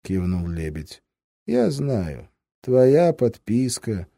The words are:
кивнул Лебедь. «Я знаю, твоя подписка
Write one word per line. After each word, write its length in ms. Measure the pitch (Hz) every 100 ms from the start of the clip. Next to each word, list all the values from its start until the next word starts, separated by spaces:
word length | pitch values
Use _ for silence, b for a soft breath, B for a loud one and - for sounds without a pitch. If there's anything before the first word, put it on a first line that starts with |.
кивнул 460 | - 95 90 90 85
Лебедь. 540 | 82 80 78 76 - _ _ _ _ -
«Я 240 | 220 208
знаю, 580 | 143 143 117 82 65 - _ _ _
твоя 500 | - 127 127 143 175
подписка 960 | - 120 - - 117 127 - - 101 85